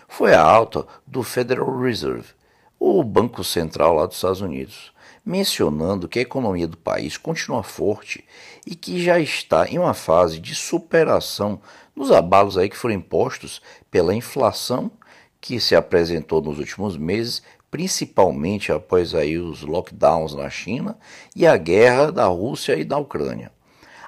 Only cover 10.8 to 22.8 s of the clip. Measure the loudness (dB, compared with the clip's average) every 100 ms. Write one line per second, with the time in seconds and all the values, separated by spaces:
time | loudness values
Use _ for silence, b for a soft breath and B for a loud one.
10.8 | 0 2 4 2 0 -4 -4 -4 B B
11.8 | B -6 4 4 6 4 4 2 0 -2
12.8 | -4 -4 -2 -2 -2 -4 -16 -18 B B
13.8 | _ 0 2 0 -4 0 0 0 -4 -4
14.8 | -6 -12 b b b _ -8 -4 2 2
15.8 | 4 2 2 -2 -2 -2 -2 -8 -8 -6
16.8 | -6 -6 -4 -4 -4 -8 b b _ -8
17.8 | -6 -6 -4 2 2 2 -4 -4 -2 -4
18.8 | 0 0 0 -2 -2 -4 -6 -10 -6 -6
19.8 | -6 0 2 2 -2 -8 -10 -10 -8 -6
20.8 | -8 -10 B B B 2 4 4 4 6
21.8 | 6 6 2 2 0 0 -4 -6 -2 -2